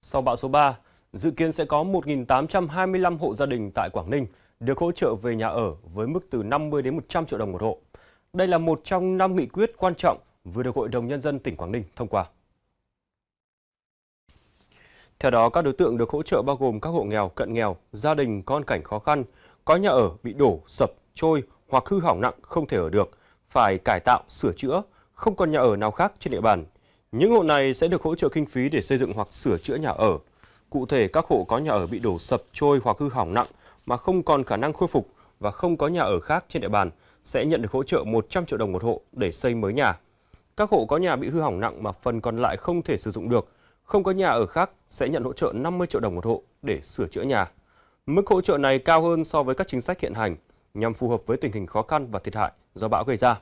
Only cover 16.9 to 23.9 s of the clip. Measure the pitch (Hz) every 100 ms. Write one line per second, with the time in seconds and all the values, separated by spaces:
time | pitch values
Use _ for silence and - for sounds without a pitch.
16.9 | 170 104 107 98 - 131 117 107 90 _
17.9 | 107 139 151 131 104 95 139 143 107 76
18.9 | 107 - 147 123 _ _ _ - 165 196
19.9 | 131 104 85 120 131 135 82 - - 120
20.9 | - _ - 160 156 123 _ _ 131 -
21.9 | 196 165 92 123 - - 170 147 113 80
22.9 | 98 98 _ _ _ _ 135 107 95 -